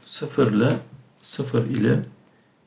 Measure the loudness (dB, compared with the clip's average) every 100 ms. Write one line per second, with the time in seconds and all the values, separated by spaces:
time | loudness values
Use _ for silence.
0 | -2 -2 -2 0 2 4 2 0 -6 -20
1 | -20 _ -6 -4 -2 -2 -2 0 2 2
2 | -2 -12 -20 _ _ _